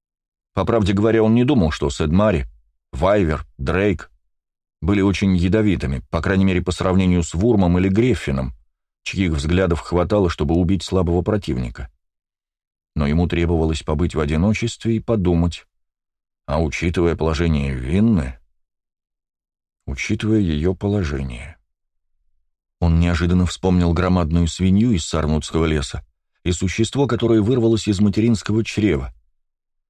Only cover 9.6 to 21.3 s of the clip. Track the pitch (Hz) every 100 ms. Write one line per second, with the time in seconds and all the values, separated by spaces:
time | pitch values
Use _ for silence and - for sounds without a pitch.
9.6 | 92 82 - 87 85 104 90 - 73 85
10.6 | 87 92 - 92 85 87 87 104 85 64
11.6 | 60 - - _ _ _ _ _ _ _
12.6 | _ _ _ - 71 78 87 82 85 85
13.6 | 80 76 - 78 85 76 76 78 98 107
14.6 | 117 - 113 113 - 113 87 87 85 -
15.6 | - _ _ _ _ _ _ _ - 73
16.6 | 80 - 87 90 85 78 80 80 85 76
17.6 | 69 65 64 90 113 101 64 - _ _
18.6 | _ _ _ _ _ _ _ _ _ _
19.6 | _ _ - 67 - 110 107 110 92 76
20.6 | 85 92 101 104 80 71 67